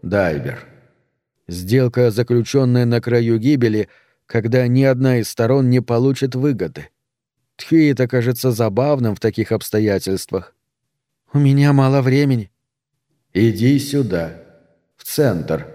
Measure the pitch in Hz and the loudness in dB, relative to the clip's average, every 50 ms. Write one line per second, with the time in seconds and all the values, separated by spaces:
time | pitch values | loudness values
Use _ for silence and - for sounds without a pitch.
0 | - 85 92 101 95 85 78 71 64 69 64 - - - - _ _ _ _ _ | -8 -2 -2 0 0 0 -2 -4 -6 -8 -10 -10 -16 -20 -20 _ _ _ _ _
1 | _ _ _ _ _ _ _ _ _ - 87 87 90 92 113 135 131 123 120 127 | _ _ _ _ _ _ _ _ _ -14 -12 -10 -4 0 0 2 2 0 0 0
2 | 123 120 104 110 120 - 123 120 113 - - 139 135 127 123 123 123 120 117 120 | 0 0 2 -2 -2 0 0 -2 -2 0 0 0 2 2 2 2 2 2 0 -2
3 | - 120 120 120 120 117 117 113 107 135 151 135 123 113 107 107 104 - _ _ | -2 0 0 0 2 2 0 0 2 0 2 2 2 0 0 0 -4 -4 _ _
4 | _ _ _ _ _ _ - 113 104 117 113 127 127 120 123 131 135 135 131 123 | _ _ _ _ _ _ -4 -4 -2 0 0 2 2 2 2 4 4 2 2 2
5 | 131 131 127 120 107 - - - 117 113 131 139 135 123 123 127 120 - 120 117 | 2 2 2 0 -2 -4 -4 -2 0 2 2 2 2 2 2 2 0 0 0 0
6 | 123 135 135 - 135 131 123 127 131 147 139 101 92 80 67 - 73 - _ _ | 2 0 0 0 -4 -4 -4 -2 -2 -2 -2 -2 -4 -8 -8 -12 -18 -18 _ _
7 | _ _ _ _ _ _ _ _ _ _ _ _ - - 160 165 156 147 135 113 | _ _ _ _ _ _ _ _ _ _ _ _ -6 0 2 4 4 4 2 0
8 | 127 117 - 127 113 123 123 120 - 127 120 107 117 110 98 107 131 147 147 135 | 0 0 0 0 0 0 -2 0 -2 -2 0 0 -2 0 0 0 0 0 0 0
9 | 120 113 104 92 - 113 104 - 107 - 113 104 - - - 107 107 104 101 95 | 0 -2 -2 -2 -2 -4 -2 -2 -4 -2 -2 -4 -4 -4 -2 0 0 0 0 -2
10 | - 95 95 90 - - - 95 92 - _ _ _ _ _ _ _ _ _ _ | -2 -4 -6 -6 -6 -6 -8 -8 -8 -10 _ _ _ _ _ _ _ _ _ _
11 | _ _ _ _ _ _ - 139 143 139 139 139 143 143 143 139 135 131 135 139 | _ _ _ _ _ _ -2 0 2 4 4 4 4 4 4 4 2 2 2 0
12 | 127 131 127 139 147 139 131 117 104 - _ _ _ _ _ _ _ _ _ _ | 0 2 2 2 2 0 0 -2 -4 -8 _ _ _ _ _ _ _ _ _ _
13 | _ _ _ _ _ _ _ 90 107 117 107 95 113 127 143 139 - - - 143 | _ _ _ _ _ _ _ 2 2 2 2 2 0 2 2 0 -2 -2 -4 -4
14 | 135 107 90 85 82 80 78 - - - _ _ _ _ _ _ _ _ _ _ | -2 -2 -4 -4 -6 -6 -12 -18 -20 -20 _ _ _ _ _ _ _ _ _ _
15 | - - - - 151 127 101 85 76 - 80 78 - - - | -16 -10 -4 -2 0 0 0 -2 -4 -4 -6 -6 -6 -12 -20